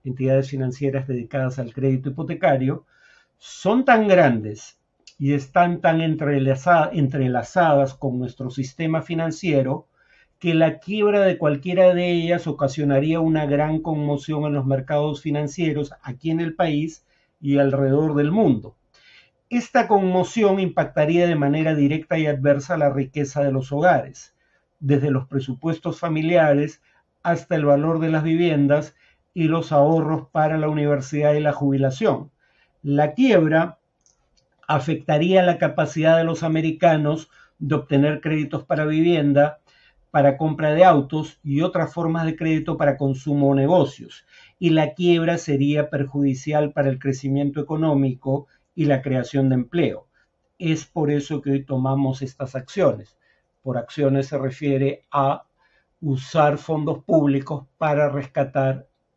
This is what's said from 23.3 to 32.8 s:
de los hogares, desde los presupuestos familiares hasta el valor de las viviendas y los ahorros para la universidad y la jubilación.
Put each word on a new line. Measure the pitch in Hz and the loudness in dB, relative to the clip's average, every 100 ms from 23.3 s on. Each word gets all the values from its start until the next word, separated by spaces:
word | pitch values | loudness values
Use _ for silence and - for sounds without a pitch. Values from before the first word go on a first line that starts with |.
| 147 | -2
de | 143 | -2
los | 135 131 | -2 -4
hogares, | 143 180 151 139 - - _ _ _ _ _ | 0 2 2 -2 -14 -20 _ _ _ _ _
desde | 139 143 147 | 0 0 2
los | 135 131 | -2 -2
presupuestos | 139 135 120 165 165 165 - | -6 -6 -6 -6 -4 -6 -6
familiares | 170 156 156 175 156 143 151 - _ _ _ _ | -4 -2 2 4 4 2 0 -6 _ _ _ _
hasta | 175 170 - | -4 -4 -2
el | 160 | 0
valor | 147 143 156 165 | 2 2 2 -2
de | 160 | 0
las | 160 | -2
viviendas | 156 165 175 151 139 147 147 _ _ _ _ | 0 0 2 2 2 2 -2 _ _ _ _
y | 180 | -2
los | 156 165 160 | 0 0 0
ahorros | 151 147 165 147 156 - | 2 4 2 0 -4 -4
para | 160 156 156 | -2 0 0
la | 151 | -2
universidad | 151 147 143 131 147 147 | 0 0 -2 -2 -2 0
y | 147 | 2
la | 151 | 0
jubilación. | 139 139 135 135 131 220 143 - _ _ _ _ _ | 0 0 2 0 0 0 0 -6 _ _ _ _ _